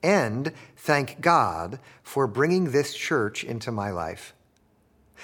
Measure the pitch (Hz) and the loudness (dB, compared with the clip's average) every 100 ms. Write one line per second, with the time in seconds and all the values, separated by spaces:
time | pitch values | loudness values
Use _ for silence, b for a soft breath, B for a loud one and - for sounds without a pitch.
0 | 165 196 120 113 151 B B - - 147 | 2 4 2 -2 -6 B B -10 0 0
1 | 131 - 175 170 107 82 87 127 B B | 0 0 4 4 4 0 -6 -10 B B
2 | - - 131 107 151 185 170 131 139 - | -6 -2 0 2 2 2 2 2 0 -4
3 | - 156 107 - - 117 - 110 101 90 | -2 0 0 -4 -8 -8 -6 -4 -4 -4
4 | 82 87 - _ _ _ _ _ _ _ | -6 -8 -16 _ _ _ _ _ _ _
5 | _ - | _ -20